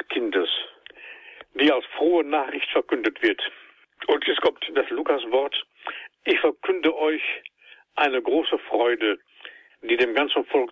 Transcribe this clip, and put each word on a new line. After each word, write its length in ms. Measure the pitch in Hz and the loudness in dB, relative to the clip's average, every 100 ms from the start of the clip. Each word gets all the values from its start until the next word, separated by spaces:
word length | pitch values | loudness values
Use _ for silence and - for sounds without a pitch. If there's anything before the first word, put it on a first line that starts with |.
| - | -2
Kindes, 400 | - 294 95 85 - - - - - - - - - - | -4 0 0 0 -2 -6 -14 -20 -20 -20 -20 -20 -20 -8
die 180 | - 151 | 2 2
als 120 | 127 - - | 2 -2 0
frohe 260 | 156 175 | 2 2
Nachricht 480 | 143 151 131 143 - | 2 0 -2 -4 -2
verkündet 500 | 139 - 127 107 - | -2 0 0 -2 0
wird.“ 200 | 113 95 - - - _ _ - - | 0 0 -6 -10 -20 _ _ -6 0
Und 180 | 147 | 0
jetzt 160 | - - | 0 0
kommt 240 | - - - | 0 0 -2
das 160 | 139 - | -2 -2
Lukas-Wort, 800 | 120 160 143 117 131 139 - - _ - - - _ | -2 0 -2 0 0 0 -4 -8 _ -14 -14 -16 _
„Ich 140 | - - | 0 2
verkünde 580 | - - - 185 160 151 | 2 0 -2 0 0 2
euch 260 | 156 151 - - - _ - - _ - | 0 0 -4 -8 -12 _ -20 -20 _ 0
eine 260 | 147 131 | 0 2
große 340 | 117 151 - - - | 2 2 2 -2 0
Freude, 500 | 110 120 117 110 98 _ _ - - _ _ | 0 2 2 0 -2 _ _ -20 -20 _ _
die 140 | 117 117 | 0 2
dem 180 | 123 | 2
ganzen 300 | 120 143 147 | 2 0 0
Volk 260 | - 143 123 | 0 0 0